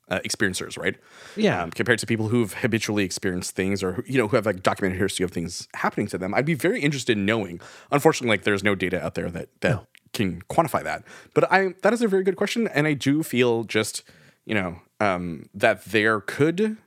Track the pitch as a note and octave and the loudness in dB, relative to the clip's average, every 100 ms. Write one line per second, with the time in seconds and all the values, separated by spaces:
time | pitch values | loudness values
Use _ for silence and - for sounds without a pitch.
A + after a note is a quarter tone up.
0 | - F#2 A2 - G2+ F2+ E2 - F2 - | -6 -4 -4 -2 -2 -2 -8 -6 -4 -4
1 | _ - - - G#3 F#2+ E2+ - A2+ A2+ | _ -20 -14 0 2 2 -2 -2 2 2
2 | A#2 A2+ G#2+ A#2+ G#2 - B2 A2 - G#2 | 2 0 2 2 0 -2 0 0 0 0
3 | F#2+ - G2 F2+ - - F#2+ G2 F#2 F#2 | 0 -2 -2 -2 -4 -2 -2 0 -2 -4
4 | A#2+ C3 A2 A2+ G#2 F#2 G#2 G2 G2 F#2 | -2 0 2 2 2 0 0 0 -2 0
5 | G2 - F2+ - E2+ - - - G#3+ - | -2 0 -4 -4 -8 -8 -12 -4 -4 -2
6 | G#2 - F#2 G2+ C#3+ D3+ D#3+ B3 C#3+ C#3 | -4 -4 -2 0 0 0 0 0 0 -2
7 | A#2+ G#2 G2 A2+ G2 E2+ - - - C#3+ | 0 0 2 0 -2 -8 -16 -20 -2 4
8 | E3 D3 B2 G2+ G#2+ G2+ G2+ G2 F2+ F2 | 4 4 2 2 2 2 2 0 0 -2
9 | D#2+ - F2 E2+ - - F#2 G#2+ - - | -4 -6 -6 -6 -12 -2 0 0 -4 -20
10 | _ - G2 E2+ - - D#3 F#2+ D#2 D2+ | _ -2 -2 -2 -4 0 0 0 -4 -8
11 | - - - - D#3+ F#3 F#3+ F3 F#3+ A#3 | -10 -20 -4 0 4 4 2 0 0 2
12 | A#3 F#3+ F#3+ F#3 G3+ A#3+ G#3+ B2+ D#3 C#3 | 2 2 0 0 -2 0 0 2 0 2
13 | C3 D3+ D#3+ B2 B2 A#2 A2+ G#2+ A2 - | 2 0 2 2 2 2 0 -2 -2 -4
14 | - - - _ - G#2+ F#2 E2+ _ - | -12 -20 -20 _ -4 -2 -2 -6 _ -2
15 | G#2 F2+ F2+ D#2+ - G2 A#2+ F#2+ - A2 | 0 0 -4 -8 -12 0 2 2 0 2
16 | G#2+ G#2+ - - D3+ F3 G#3+ G#3+ | 4 2 -2 0 0 2 -2 -4